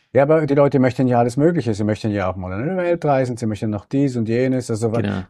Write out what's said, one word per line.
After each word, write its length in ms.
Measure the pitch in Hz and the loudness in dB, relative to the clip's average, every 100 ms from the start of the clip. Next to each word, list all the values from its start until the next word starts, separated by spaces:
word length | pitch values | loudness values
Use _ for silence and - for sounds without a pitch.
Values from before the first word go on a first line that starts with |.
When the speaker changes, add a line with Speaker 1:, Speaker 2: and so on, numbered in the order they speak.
| _ | _
Speaker 1:
Ja, 80 | 127 | 0
aber 240 | 139 160 143 | 4 2 4
die 80 | |
Leute 240 | 143 139 139 | 4 4 4
möchten 280 | 127 - 127 | 2 2 2
ja 120 | 120 | 2
alles 180 | 120 131 | 2 2
Mögliche. 380 | 160 170 117 | 2 2 -2
Sie 100 | 104 | -2
möchten 260 | 107 104 110 | -2 -2 -2
ja 200 | 104 92 | -2 -4
auch 60 | 92 | -4
mal 220 | 90 95 | -8 -6
in 120 | 151 | -4
die 60 | 185 | -2
Welt 280 | 175 175 | -2 0
reisen, 320 | 147 135 127 117 | 0 0 0 -4
sie 80 | |
möchten 240 | 110 104 110 | -4 -4 -4
noch 160 | 104 | -6
dies 320 | - 139 139 120 | -4 -2 0 -2
und 100 | 110 | -2
jenes. 440 | 120 131 131 120 | 0 0 -2 -4
Also, 200 | 107 113 | -2 -2
wa-, 100 | 113 | -2
Speaker 2:
Genau. 220 | 101 98 | -2 -4